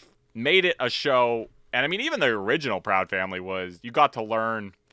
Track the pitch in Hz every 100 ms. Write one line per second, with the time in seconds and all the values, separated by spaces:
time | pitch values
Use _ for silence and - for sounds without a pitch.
0 | - _ _ 113 131 185 180 - 123 -
1 | 147 127 120 117 107 _ - 120 143 190
2 | 294 285 139 107 98 151 139 98 104 95
3 | 92 95 95 92 92 95 92 87 120 135
4 | 143 123 110 113 113 110 101 _ _